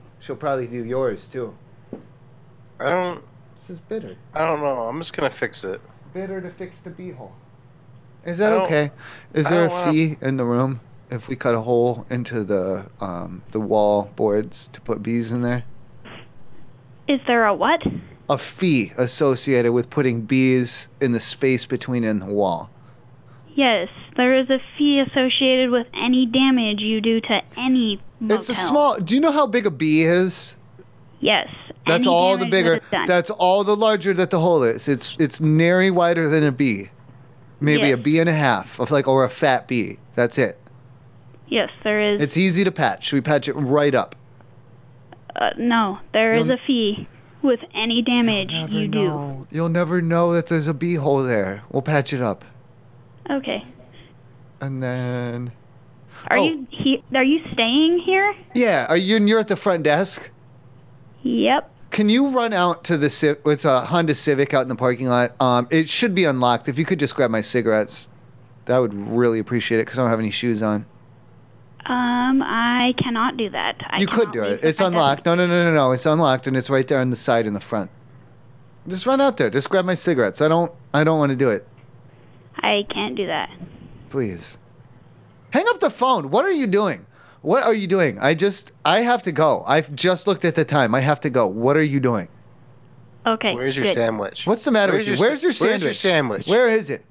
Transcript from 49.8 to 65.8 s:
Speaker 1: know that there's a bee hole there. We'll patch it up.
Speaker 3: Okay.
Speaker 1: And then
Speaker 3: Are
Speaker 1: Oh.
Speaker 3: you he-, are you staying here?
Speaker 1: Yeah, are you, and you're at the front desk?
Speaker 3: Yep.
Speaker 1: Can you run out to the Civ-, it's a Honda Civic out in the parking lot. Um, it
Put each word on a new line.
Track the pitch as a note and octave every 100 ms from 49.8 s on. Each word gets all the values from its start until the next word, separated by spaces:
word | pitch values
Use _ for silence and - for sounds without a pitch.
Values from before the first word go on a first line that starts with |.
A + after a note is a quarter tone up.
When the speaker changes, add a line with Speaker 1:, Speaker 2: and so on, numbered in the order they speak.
| E3 F3+
Speaker 1:
know | E3 E3+ F3
that | E3+ E3
there's | E3 D3+
a |
bee | D3 E3+ E3+
hole | C#3+ C#3
there. | B2+ A2+ F#2+ G2+ -
We'll | C3+
patch | C#3 D3 C3
it | C#3
up. | A#2+ F#2+ - - - - - - - - -
Speaker 3:
Okay. | C#4 C4+ - - - - - - - - - - -
Speaker 1:
And | C#3 C3
then | B2+ B2+ B2 B2 A#2+ A#2+ B2 - - - - - - - -
Speaker 3:
Are | D4+
Speaker 1:
Oh. | D4+
Speaker 3:
you | D4+ B3+
he-, | - C4+ C4+ -
are | C4+
you | C4+ D#4+ -
staying | - A3+ C4+ D#4+ F4
here? | F4 F#4+ G4+ G4+ - A#3+
Speaker 1:
Yeah, | A#3+ D#3 A#2+
are | E3+
you, | F#3+ A3
and | G#3
you're | A3
at | G#3+
the | F#3+
front | G#3 E3+
desk? | D3+ D3 G3 - - - - - - - - - - -
Speaker 3:
Yep. | B3+ A#3 A3 C#4 - - -
Speaker 1:
Can | - G#3
you | A#3 C#4
run | B3+ A#3
out | G3+ F3+ E3+ -
to | E3
the | C#3+
Civ-, | - D3+ D3 D3+
it's | D3 D#3
a | C3
Honda | A#2+ E3+ D#3 C#3+
Civic | - C#3 C#3
out | C#3+
in | C3
the | A#2+
parking | B2+ B2 B2+
lot. | B2 B2 -
Um, | C3 B2 A#2+
it | D#3+